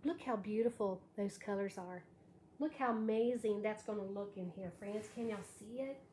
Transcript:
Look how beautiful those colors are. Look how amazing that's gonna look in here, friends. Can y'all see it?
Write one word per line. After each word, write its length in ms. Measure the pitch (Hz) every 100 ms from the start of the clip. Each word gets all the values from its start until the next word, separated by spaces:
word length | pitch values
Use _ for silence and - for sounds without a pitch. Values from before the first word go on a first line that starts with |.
Look 160 | 285 349
how 160 | 269 214
beautiful 640 | 202 214 233 240 202 190 - -
those 220 | 202 -
colors 400 | - 196 196 196
are. 260 | 180 180 - - - - - -
Look 160 | 302
how 160 | - 254
amazing 720 | 226 220 220 240 247 220 208
that's 200 | 214 214
gonna 200 | - 208
look 320 | 196 202 202 190
in 140 | 180
here, 200 | 190 180 -
friends. 300 | 202 208 208
Can 160 | 233 226
y'all 80 | 208 175 -
see 220 | 214 247
it? 180 | 269 269 -